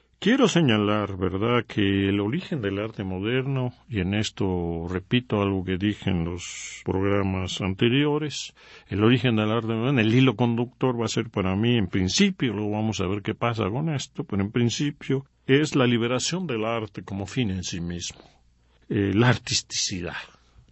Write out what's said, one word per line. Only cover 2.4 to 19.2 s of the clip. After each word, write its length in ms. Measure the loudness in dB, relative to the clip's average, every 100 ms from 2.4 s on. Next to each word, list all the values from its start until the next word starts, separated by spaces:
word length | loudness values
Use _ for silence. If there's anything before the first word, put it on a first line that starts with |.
| -4 -4
del 180 | -2 -2
arte 240 | -6 -6
moderno, 680 | -6 -4 -2 -2 -2 -2 -4 -6 _
y 100 | -2
en 140 | 0
esto 720 | 0 -2 -2 -2 0 -2 -4 -4
repito 520 | -6 0 -2 0 0
algo 240 | 2 0 -2
que 100 | 0
dije 360 | 0 0 -2
en 120 | 0
los 580 | -2 -6 -10 -12 -14 -10 -4
programas 760 | -2 0 0 0 -2 -4 -4
anteriores, 920 | -4 0 2 4 2 0 -4 -8 -12 -16 -20 -20 _
el 160 | 2
origen 320 | 4 6 4 2
del 160 | 2
arte 160 | 0 -2
moderno, 320 | -2 0 2
el 160 | 4 6
hilo 220 | 4 4
conductor 600 | 0 0 -4 -2 -2 0
va 60 |
a 60 | -2
ser 200 | -2 -2
para 280 | -2 0 2
mí, 180 | 2 2
en 120 | 2
principio, 680 | 0 0 2 0 2 -2
luego 180 | -2 -2
vamos 300 | -2 -2 -2
a 60 | -2
ver 140 | -2
qué 140 | -4 -2
pasa 340 | -2 0 -2
con 200 | -2 -2
esto, 340 | -4 -6 -10
pero 180 | -6 -2
en 100 | -2
principio 760 | 0 0 0 -4 -4 -4 -4 -4 _ 2
es 300 | 4 4 2
la 100 | 4
liberación 640 | 2 2 -2 -2 -4 -4
del 160 | -4
arte 400 | -2 -4 -6 -12
como 220 | -10 -8 -6
fin 260 | -2 -2
en 140 | -2 -6
sí 160 | -6
mismo. 400 | -6 -8 -10 -14 -20 _ _ _ _ _ _
Eh, 240 | 0 2
la 140 | 4